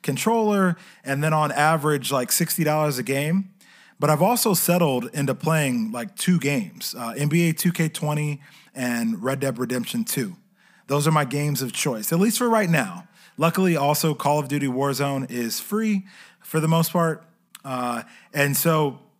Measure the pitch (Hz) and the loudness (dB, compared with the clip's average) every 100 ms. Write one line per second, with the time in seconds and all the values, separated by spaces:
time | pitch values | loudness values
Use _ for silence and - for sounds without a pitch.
0 | - 135 220 233 214 202 185 170 - - | -4 -2 0 2 2 4 2 0 -10 -14
1 | 135 139 156 156 147 139 151 165 147 143 | -6 -2 0 2 0 2 2 4 2 0
2 | 135 139 123 - 165 - 151 151 151 127 | 0 -2 0 -2 0 0 2 2 0 0
3 | 117 135 147 185 190 _ - - - _ | -2 -2 0 0 -2 _ -20 -20 -20 _
4 | 147 151 190 240 - 175 - 175 160 127 | 2 4 4 2 2 2 2 2 2 0
5 | 117 151 139 123 156 156 139 123 110 120 | -2 -4 -2 0 0 0 2 0 -2 -6
6 | 113 - - 175 139 139 92 - - - | -10 -4 2 2 2 0 -4 -10 -10 -8
7 | 117 117 147 170 170 160 175 170 156 - | -10 -4 0 2 2 2 0 0 -2 -2
8 | 151 151 151 143 - - - 131 123 120 | -4 -2 -4 -6 -12 -20 -18 -6 -4 -2
9 | 113 107 123 135 135 117 123 123 113 120 | -2 -2 -4 -2 -4 -4 -4 -4 -4 -4
10 | 110 - 110 87 _ _ _ _ - 143 | -4 -4 -6 -10 _ _ _ _ -4 0
11 | 147 156 139 143 147 131 127 - 151 113 | 2 2 0 -2 -2 -2 -4 -4 -4 -4
12 | 107 165 214 214 247 220 185 160 104 90 | -2 2 2 2 2 2 2 0 0 -8
13 | - _ - - 165 175 190 160 143 147 | -18 _ -20 0 0 2 2 2 2 2
14 | 160 143 143 151 135 143 139 127 139 135 | 0 0 0 0 0 -2 -2 0 0 0
15 | 143 139 131 120 117 - - 208 220 196 | -2 -2 -4 -4 -4 -6 -4 -2 0 0
16 | 190 - - _ - 160 160 165 165 175 | -2 -20 -20 _ -4 -2 2 2 2 2
17 | 165 156 - _ _ - 139 127 123 117 | 0 -2 -12 _ _ -18 -8 -6 -4 -6
18 | 113 - _ 151 143 139 165 160 147 123 | -10 -20 _ 0 2 2 2 4 2 -2
19 | - | -20